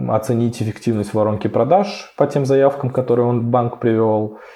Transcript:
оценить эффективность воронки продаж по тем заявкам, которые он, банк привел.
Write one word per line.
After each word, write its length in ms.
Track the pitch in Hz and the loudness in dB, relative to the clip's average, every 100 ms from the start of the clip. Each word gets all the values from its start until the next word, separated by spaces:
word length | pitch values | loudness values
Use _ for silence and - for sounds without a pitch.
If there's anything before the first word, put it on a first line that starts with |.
| 123 | -2
оценить 520 | 110 120 117 120 117 | -2 0 0 -2 -2
эффективность 520 | 110 - 120 110 101 | -6 -4 -2 -2 -2
воронки 340 | 110 107 104 107 | 0 0 0 -2
продаж 680 | 110 123 185 202 - - - | 0 2 2 2 -6 -6 -2
по 100 | 143 | 0
тем 180 | 147 131 | 0 2
заявкам, 440 | 135 139 - 123 | 4 2 2 -4
которые 380 | 127 123 120 120 | -2 0 2 2
он, 220 | 120 117 | 0 0
банк 300 | 123 120 - | 0 0 -2
привел. 580 | 120 110 110 107 107 107 - | 0 2 2 0 -2 -8 -20